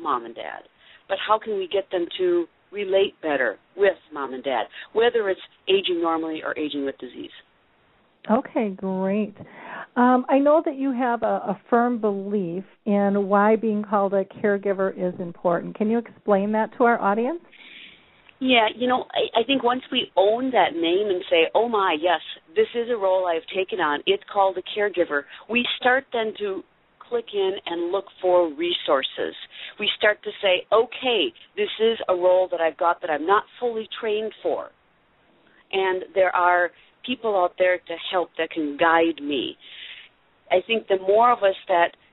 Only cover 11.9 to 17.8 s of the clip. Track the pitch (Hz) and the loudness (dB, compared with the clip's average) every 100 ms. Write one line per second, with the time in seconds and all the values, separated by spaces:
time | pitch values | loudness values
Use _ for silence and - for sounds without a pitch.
11.9 | 240 214 196 196 208 170 175 190 _ - | 0 -2 -2 -4 -4 -4 -6 -10 _ -2
12.9 | 202 202 202 190 202 208 220 220 208 208 | 2 2 0 2 4 4 4 2 -2 0
13.9 | 208 196 196 190 - 208 202 202 196 190 | 0 2 0 -2 -2 0 0 0 -2 -2
14.9 | 196 180 180 175 - 180 170 175 - 208 | -2 -4 -4 -10 -4 0 0 -2 -2 0
15.9 | 233 226 - - 196 202 214 220 - 233 | 0 -4 -8 0 2 2 -2 -2 2 2
16.9 | 233 196 214 247 339 - - - - | 4 2 0 -2 -4 -10 -20 -20 -20